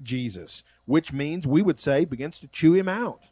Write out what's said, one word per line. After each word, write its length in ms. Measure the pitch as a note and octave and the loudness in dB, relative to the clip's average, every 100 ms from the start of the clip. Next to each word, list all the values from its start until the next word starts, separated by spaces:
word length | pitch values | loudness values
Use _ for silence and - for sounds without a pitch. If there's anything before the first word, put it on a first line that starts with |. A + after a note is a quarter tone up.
Jesus, 600 | A#2+ B2+ A#2+ F#2 D#2+ - _ _ | -8 -6 -6 -8 -14 -16 _ _
which 260 | - D#3 - | 0 0 0
means 360 | C#3 C#3+ F3 C#3+ | -6 -4 -4 2
we 160 | D#3 | 2
would 180 | G3+ C3+ | 2 0
say 240 | C#3+ C#3 | 0 0
begins 340 | E3+ B2 D3 - | 0 -4 -10 -12
to 80 | - | -18
chew 260 | - D#3+ | 2 4
him 120 | F#3 F#3+ | 6 2
out. 360 | G3+ A#3+ - _ | -2 -4 -8 _